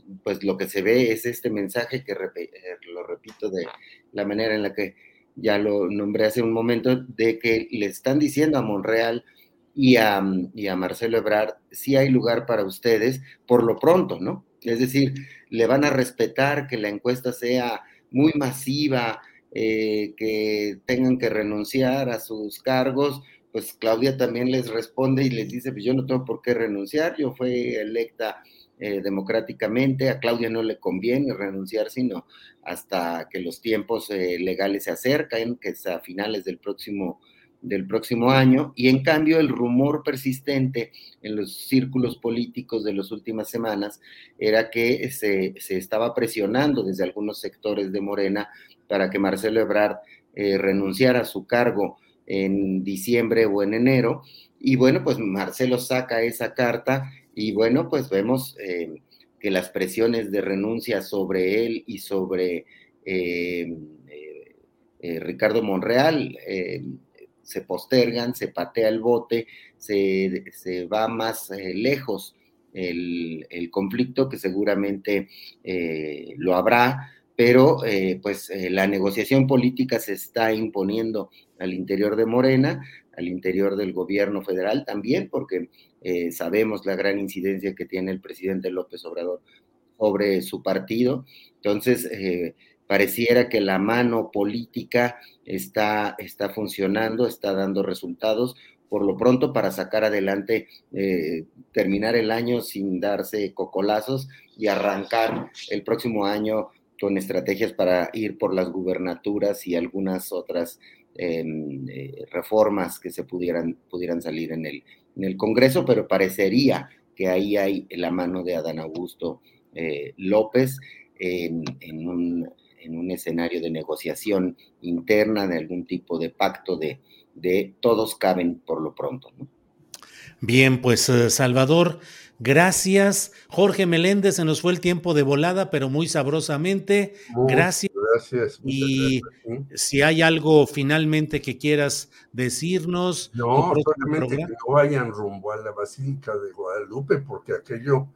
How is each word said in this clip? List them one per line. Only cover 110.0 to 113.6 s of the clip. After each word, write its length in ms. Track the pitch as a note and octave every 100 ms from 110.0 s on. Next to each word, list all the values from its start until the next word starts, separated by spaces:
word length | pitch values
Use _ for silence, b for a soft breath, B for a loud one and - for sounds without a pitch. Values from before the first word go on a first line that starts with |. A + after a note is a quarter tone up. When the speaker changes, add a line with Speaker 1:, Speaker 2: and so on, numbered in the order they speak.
| F#2+ F#2 -
Speaker 1:
otras, 460 | F#2 - F2 E2 - b b b -
em, 720 | F2+ E2 D#2+ D#2 D2 C2+ C2
eh, 360 | C2+ C2+ C2+ -
reformas 680 | F2 - G#2+ G#2+ G2+ F2 -
que 120 | F2+
se 120 | -
pudieran, 540 | - F2+ F2 E2+